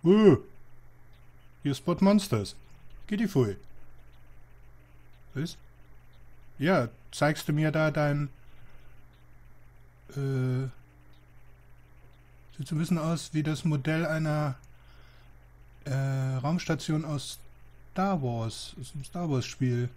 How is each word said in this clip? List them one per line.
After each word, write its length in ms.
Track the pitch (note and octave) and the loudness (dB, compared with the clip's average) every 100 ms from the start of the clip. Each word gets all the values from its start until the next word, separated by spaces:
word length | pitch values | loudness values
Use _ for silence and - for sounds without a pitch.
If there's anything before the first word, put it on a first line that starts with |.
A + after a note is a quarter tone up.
Äh. 320 | D#3+ G#3 G#3 C3+ - - - - - - - - - - - - | 8 10 10 10 4 -16 -16 -16 -18 -20 -20 -20 -20 -20 -20 -4
Hier 120 | C#3+ | -2
Spot 220 | C3+ - F3 | 0 0 6
Monsters. 560 | G3 G#3 - A2+ G2 - - - - - - | 8 6 4 0 0 -8 -18 -18 -16 -14 -4
Geht 140 | G#3 | 0
die 80 | A3+ | 2
Pfui. 280 | C#3 A2 F#2+ - - - - - - - - - - - - - - - - - | 4 2 0 -10 -12 -12 -14 -18 -20 -18 -18 -18 -20 -20 -20 -20 -20 -20 -20 -10
Was? 220 | C3 E3 - - - - - - - - - - - | -6 -6 -8 -18 -20 -20 -20 -20 -20 -20 -18 -18 -2
Ja, 300 | C#3+ F3+ A#2 - - | 2 2 2 -6 -14
zeigst 380 | - D3 D3+ - | 0 2 2 0
du 40 | |
mir 200 | D3 D#3 | 2 2
da 180 | D#3 D#3 | 4 2
dein... 380 | D3+ D3 D3 D3 - - - - - - - - - - - - - - - - - - | 2 2 2 -2 -6 -20 -18 -16 -16 -18 -18 -20 -20 -20 -20 -20 -20 -20 -20 -20 -20 -12
Äh... 580 | C#3 C3+ C3 B2+ B2+ C3 - - - - - - - - - - - - - - - - - - - | -4 -2 0 0 0 -2 -8 -20 -20 -20 -20 -20 -20 -20 -20 -20 -20 -20 -20 -20 -20 -20 -20 -20 -12
Sieht 120 | C#3 | -4
so 60 | |
ein 40 | D#3 | -2
bisschen 200 | D#3+ F3 | 2 2
aus 340 | D#3 E3 - | 2 -2 -2
wie 100 | D#3 | -2
das 220 | D3+ D#3 | 0 0
Modell 400 | E3 D3 C3 D#3+ | 0 0 0 0
einer, 520 | E3 D#3+ D#3 D3+ D3 C3 - - - - - - - - - - - - | 0 0 0 0 0 -4 -12 -20 -20 -20 -20 -20 -20 -20 -20 -20 -20 -14
äh, 520 | - C3+ C3+ C3+ C3 C3 | -4 0 0 0 0 0
Raumstation 680 | C3+ F3 - D3+ - D#3 | 0 0 0 -2 0 -2
aus 340 | D#3+ C#3+ - - - - - - - - | 0 -6 -6 -12 -16 -18 -20 -20 -8 0
Star 240 | G3 F3+ | 0 2
Wars, 540 | C3 A#2 A2+ - - - | 0 -2 -4 -6 -12 -12
aus 120 | B2 | -12
einem 80 | D3+ | -10
Star 260 | C3 F3 F3 | -10 -6 0
Wars 160 | C3 | 0
Spiel. 440 | A#2 - B2+ A#2+ B2 | -2 0 0 2 -2